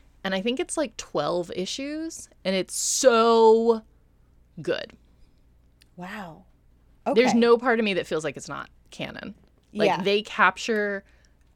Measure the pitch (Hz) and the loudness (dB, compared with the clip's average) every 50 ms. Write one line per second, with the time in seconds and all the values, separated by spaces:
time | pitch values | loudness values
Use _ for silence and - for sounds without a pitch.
0 | _ _ _ _ - 190 190 190 190 240 247 269 349 - - 330 294 214 - - | _ _ _ _ -6 -4 -4 -2 -2 -2 -4 -4 -6 -4 -4 -4 -4 -4 -6 -12
1 | - - - 165 143 151 175 180 175 175 - - 185 - - - 269 285 302 311 | -12 -6 -4 -2 -2 0 -2 -2 -4 -6 -6 -8 -8 -6 -8 -8 -8 -8 -8 -10
2 | 320 330 - - - - _ _ - 190 190 190 180 - - - - - - - | -10 -12 -12 -16 -18 -20 _ _ -4 -4 -2 -2 -4 -4 -6 -6 -4 -4 0 4
3 | - 247 233 226 226 233 226 226 226 220 220 226 226 233 226 220 - _ _ _ | 6 6 6 6 6 6 6 6 8 8 6 6 4 2 0 0 -4 _ _ _
4 | _ _ _ _ _ _ _ _ _ _ _ - 143 175 - - - - - - | _ _ _ _ _ _ _ _ _ _ _ -8 -4 -4 -4 -4 -6 -10 -16 -20
5 | _ _ _ _ - - _ _ _ _ _ _ _ _ _ _ _ _ _ 175 | _ _ _ _ -20 -20 _ _ _ _ _ _ _ _ _ _ _ _ _ -16
6 | 175 185 208 214 190 170 156 180 190 _ _ _ _ _ _ _ _ _ _ _ | -14 -14 -12 -14 -14 -14 -16 -20 -20 _ _ _ _ _ _ _ _ _ _ _
7 | - 135 190 214 254 247 - 233 233 233 233 233 240 262 226 226 220 208 190 170 | -6 0 2 2 2 4 4 4 4 4 4 4 4 2 0 0 0 0 -2 -2
8 | - - 175 156 156 151 127 143 - - 143 135 - - _ _ _ _ - - | -4 -4 -4 -4 -4 -6 -8 -10 -12 -12 -12 -12 -12 -14 _ _ _ _ -14 -12
9 | - - - - - - 208 - _ _ _ _ _ _ - 208 214 196 170 151 | -12 -12 -12 -12 -14 -14 -16 -18 _ _ _ _ _ _ -4 0 0 0 0 0
10 | 185 202 202 214 208 - - - 202 185 - - - - 226 214 208 202 202 196 | 0 0 0 0 -2 -4 0 2 2 2 2 0 -4 -4 -4 -2 -4 -4 -6 -8
11 | - _ _ _ _ _ _ _ _ _ _ | -12 _ _ _ _ _ _ _ _ _ _